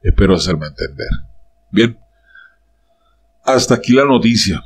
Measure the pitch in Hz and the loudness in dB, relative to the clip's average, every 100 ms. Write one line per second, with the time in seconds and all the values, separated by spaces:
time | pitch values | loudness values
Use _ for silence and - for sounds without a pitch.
0 | - - 98 90 92 80 76 - - 69 | 2 2 4 2 0 -6 -8 -10 -12 -10
1 | - - - - - _ _ 95 117 117 | -8 -8 -8 -20 -20 _ _ -2 -2 -2
2 | _ _ _ - _ _ _ _ _ _ | _ _ _ -20 _ _ _ _ _ _
3 | _ _ _ _ - 131 120 123 - 123 | _ _ _ _ -2 -2 0 -2 2 2
4 | 143 123 113 117 95 85 | 4 2 2 0 -2 -6